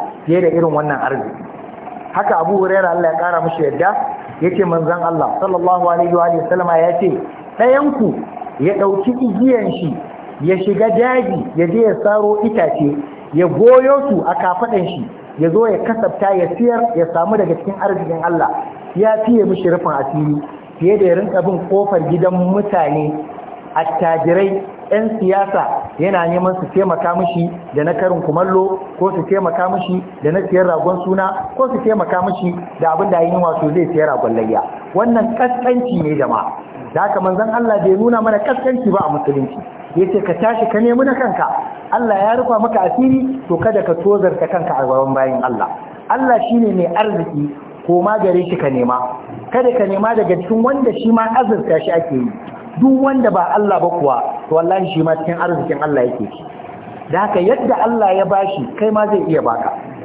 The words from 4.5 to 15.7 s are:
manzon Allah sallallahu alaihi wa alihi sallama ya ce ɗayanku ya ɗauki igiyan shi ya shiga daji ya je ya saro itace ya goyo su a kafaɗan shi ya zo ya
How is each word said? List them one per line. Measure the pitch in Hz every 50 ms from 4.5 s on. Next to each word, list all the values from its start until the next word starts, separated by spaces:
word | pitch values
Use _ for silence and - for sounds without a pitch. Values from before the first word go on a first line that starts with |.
| 180 196 190
manzon | 175 165 165 160 156 175 175 170
Allah | 170 170 156 139 117 - - 190
sallallahu | 190 185 170 175 180 180 180 175 175
alaihi | 170 170 175 175 175
wa | 170 170 170
alihi | 170 165 - -
sallama | 180 185 180 175 170 160
ya | 165 175 170 170 196
ce | 175 135 - - - - - - - - -
ɗayanku | 226 247 262 277 294 294 - 269 220 165 110 - - - - - - - - -
ya | 135 185 202
ɗauki | 202 196 196 196 196 - 247
igiyan | 240 254 262 226 185 208 247 262 254 226 202 185 -
shi | 185 180 147 - - - - - - - - - -
ya | 143 170 190 185
shiga | 190 202 196 170 220 226
daji | 226 220 240 254 254 254 226 - - 156 - - -
ya | 160 175
je | 170 175 226 226
ya | 214 - - -
saro | 208 208 214 208 208 214 208 226
itace | 226 214 208 170 151 - - 151 143 147 - - - - - - - 143
ya | 160 180
goyo | 160 139 147 220 240 254 254 262 269 277 277 277 277
su | 214 170 -
a | 165 175
kafaɗan | 175 185 185 180 240 240 226 220 190 175 160
shi | 175 151 107 - - - - - - 143
ya | 160 165
zo | 160 214 233
ya | 220